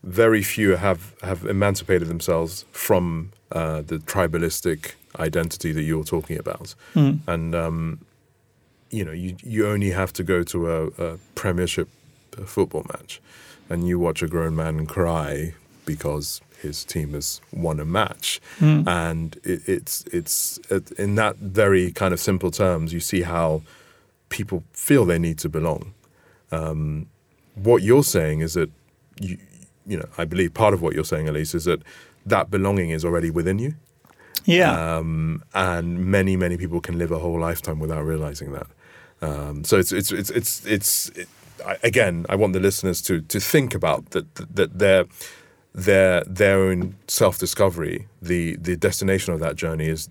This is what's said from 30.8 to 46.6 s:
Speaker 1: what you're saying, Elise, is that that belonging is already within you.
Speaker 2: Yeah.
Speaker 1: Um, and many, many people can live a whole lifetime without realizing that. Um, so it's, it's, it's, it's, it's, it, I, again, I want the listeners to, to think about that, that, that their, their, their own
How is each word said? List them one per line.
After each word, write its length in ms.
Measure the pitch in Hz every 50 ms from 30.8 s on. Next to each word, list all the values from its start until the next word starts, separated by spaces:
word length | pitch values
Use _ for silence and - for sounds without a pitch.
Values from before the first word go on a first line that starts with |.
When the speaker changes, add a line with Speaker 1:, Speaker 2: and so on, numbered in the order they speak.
Speaker 1:
what 120 | 85 80 71
you're 100 | - 76
saying, 240 | - - 78 78
Elise, 260 | 78 73 76 78 78 -
is 100 | 85 78
that 160 | 87 82 73 - - - - - - _ _ _
that 240 | 98 104 98 - -
belonging 380 | 101 98 95 98 101 98 90 82
is 140 | 80 80 80
already 240 | 85 85 85 85 82
within 280 | 78 87 82 92 98 104
you. 140 | 120 143 156 - _ _ _ _ _ _ _ _ - - - - -
Speaker 2:
Yeah. 520 | - 170 175 180 147 - 85 82 82 82
Speaker 1:
Um, 460 | 80 82 80 80 80 80 80 80 78 - _ -
and 520 | 98 92 92 87 85 85 85 87 90 92
many, 280 | 95 98 98 95 95 95
many 220 | 92 90 87 87
people 240 | 85 92 82 85 85
can 160 | - - 85
live 140 | 85 85 78
a 80 | 82 78
whole 200 | 82 87 85 82
lifetime 400 | 82 82 82 - - - 80 76
without 220 | 78 78 80 78 76
realizing 480 | 80 80 78 76 73 73 73 71 69 67
that. 140 | 69 - - _ _ _ - - - - _ _ _
Um, 420 | 80 78 73 73 73 73 73 73 76
so 140 | - 110
it's, 140 | 95 90 -
it's, 200 | 95 95 101 -
it's, 180 | 101 90 98 -
it's, 340 | - 120 101 - - - -
it's, 440 | 101 107 95 - - - - - -
it, 180 | - 87 90 - _ _ - - - - -
I, 120 | 98 98 - -
again, 420 | 117 117 127 110 95 85 85 85 -
I 60 | 98
want 180 | 98 107 98 92
the 60 | 95
listeners 420 | 95 98 98 - - 95 87 - -
to, 180 | - 92 82
to 180 | 76 - - 101
think 360 | - - - 156 135 120 -
about 360 | 90 85 82 67 60 - -
that, 220 | - 87 80 - _
that, 200 | - - - -
that 240 | 98 92 82 - 90
their, 260 | 101 98 95 92 87 - - - - - - - - _ _ _ _ _ -
their, 500 | 98 92 101 98 95 95 92 90 87 -
their 360 | 92 92 92 104 95 98
own 360 | 95